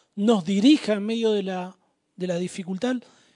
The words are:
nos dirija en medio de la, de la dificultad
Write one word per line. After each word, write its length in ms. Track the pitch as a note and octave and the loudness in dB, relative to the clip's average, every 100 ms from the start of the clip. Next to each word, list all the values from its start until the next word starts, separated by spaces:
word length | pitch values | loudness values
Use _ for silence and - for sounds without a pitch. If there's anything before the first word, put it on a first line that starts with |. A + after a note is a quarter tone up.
| _ - | _ -2
nos 300 | G#3 G#3+ E3 | 2 2 2
dirija 480 | G3 B3 D4+ - | 4 6 6 2
en 120 | G#3 G#3 | -2 -2
medio 260 | A#3 A3 | -2 0
de 120 | G#3 | 0
la, 340 | F#3+ F#3 F3+ - _ _ _ - | -2 -6 -8 -14 _ _ _ -10
de 120 | F3+ | -6
la 100 | F3 | -4
dificultad 580 | F#3 - E3+ F#3+ B3 B3+ - _ _ | -6 -8 -8 -4 -4 -4 -8 _ _